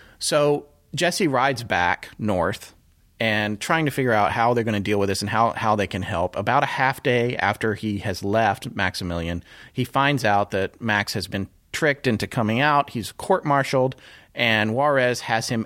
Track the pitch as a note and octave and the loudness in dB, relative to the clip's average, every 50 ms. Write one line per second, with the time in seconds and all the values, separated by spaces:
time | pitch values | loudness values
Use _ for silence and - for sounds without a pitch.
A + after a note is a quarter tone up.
0 | - - - - - - D#3+ D3 D3 D3 D3 D3 - - _ _ _ _ - C3 | -20 -20 -14 -8 -4 0 2 2 4 2 2 0 -2 -8 _ _ _ _ -4 -2
1 | F3 E3+ F3 - G3+ D3+ C3 A#2+ C3 C#3+ C3+ A2+ A#2+ G2+ G2 F2 F2 F2 F#2 - | 0 0 2 2 0 2 2 2 2 2 0 -2 -4 -2 0 2 2 2 0 -2
2 | - - - - A2 G#2 G2 F2+ E2 F#2 G#2 - - - - _ _ _ _ _ | -6 -10 -10 -4 -2 0 0 2 0 0 -2 -4 -10 -18 -20 _ _ _ _ _
3 | _ _ _ - A#2 A2 G#2+ G#2+ G#2 G#2+ G#2 G2+ - - E3 E3 D#3+ C#3 - C#3+ | _ _ _ -4 -2 0 0 0 0 -2 -4 -4 -2 0 0 0 0 0 0 0
4 | C3 B2 A2+ G#2 G2+ D2+ G#2 A#2+ A2+ A#2+ B2 A#2+ A2 A2+ G#2+ G2+ F#2 G2+ G#2 G2+ | 0 2 4 4 4 2 2 2 2 2 2 2 2 0 0 0 0 0 0 2
5 | G2 G2 F#2+ - G#2 G2 A2 A2 A#2 A2+ - - - G#2+ G#2+ G2+ G2 F#2 - G2 | 2 0 0 -2 -2 -2 0 2 2 2 0 0 0 0 2 2 0 -2 -4 -6
6 | F#2 - G#2 E2+ F2+ F#2 - - G#2 A2+ B2 C#3 D3 - - - C3 C3+ - - | -4 -4 -2 -2 -2 -2 -4 -2 -2 0 2 2 0 0 0 0 0 0 -2 -2
7 | - C#3 B2 A#2+ A#2+ B2 B2 - F2+ G2 G#2+ - A#2 A2 G#2 - A2 G#2+ G2+ F#2+ | -2 0 0 2 0 0 -2 0 0 0 0 0 -2 -2 -2 -2 -4 -4 -4 -4
8 | - G#2+ F2+ - G2 G2+ G#2 A2 A2+ G2+ G2 - - - - G#2 F#2+ F#2 - - | -4 -6 -6 -4 -4 -2 0 2 2 2 0 -2 -6 -8 -4 -2 -2 -2 -2 -4
9 | F#2 F2 E2+ E2+ E2 E2+ F2 F2 - - - - - - - B2+ A#2+ - - C#3 | -6 -4 -4 -4 -4 -4 -6 -6 -8 -12 -18 -20 -20 -10 -6 -6 -4 -2 0 2
10 | C#3 C#3+ C#3+ C3 - G#2+ G2+ G2+ G2+ - - F#2+ F#2+ - - - A#2 A2+ G#2 G2+ | 2 2 2 2 2 2 2 2 2 0 -2 -2 -2 -4 -6 -6 -2 0 0 0
11 | G2+ - - G#2+ F#2 - - G2 G2 - _ _ _ _ - - E3 D3 C#3 - | 0 -2 -4 -6 -6 -6 -6 -6 -6 -8 _ _ _ _ -6 -2 0 0 0 0
12 | - C3 A2 - G#2 - - C3 A2 G#2 A2 B2 C#3+ D3+ D3 C#3+ C#3 - - A#2+ | 0 0 0 0 -2 -4 -2 -2 0 0 2 2 2 4 2 2 0 0 -4 -8
13 | F#2 - - - - - F#3+ F3+ - D3 C#3+ C#3 B2+ - - C3 B2+ C3+ - - | -8 -8 -10 -6 0 0 0 2 2 2 2 2 2 2 2 2 2 0 -2 -6
14 | - - - - - _ - - A#2+ A2+ A2 G#2+ G#2+ G#2+ A2 B2+ C#3+ D3 C#3 C3+ | -16 -20 -20 -20 -20 _ -4 -2 0 2 2 2 2 0 0 0 2 2 2 2
15 | B2 B2 A#2+ - - - A2+ A2+ - - B2 A2+ G#2+ | 2 2 0 -2 -2 -2 -2 -2 0 -2 -2 -4 -2